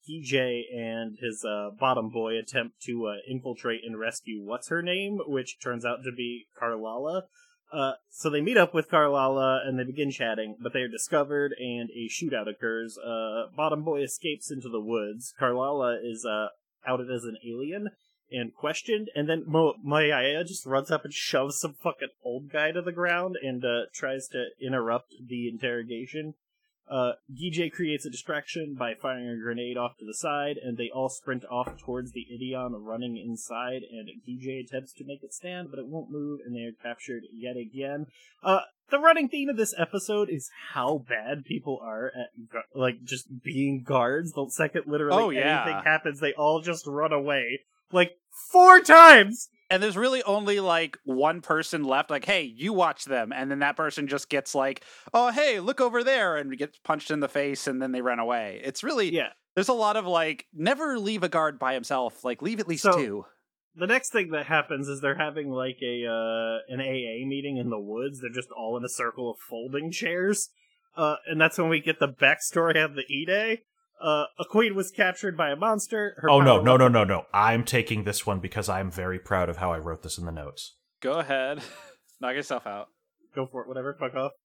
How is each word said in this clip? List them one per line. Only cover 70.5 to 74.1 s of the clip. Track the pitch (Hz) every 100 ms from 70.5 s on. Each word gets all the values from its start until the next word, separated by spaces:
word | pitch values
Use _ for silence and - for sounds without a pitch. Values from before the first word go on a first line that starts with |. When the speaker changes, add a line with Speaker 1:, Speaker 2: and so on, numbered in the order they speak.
| _ _ _ _
Speaker 1:
Uh, | - 151 151 -
and | 156
that's | 160 -
when | 160
we | 160
get | 147 160
the | 180
backstory | 127 135 156 - 175 165 160
of | 156 143
the | 127
Ide. | 139 165 196 220 226 _ _ _ _
Uh, | 165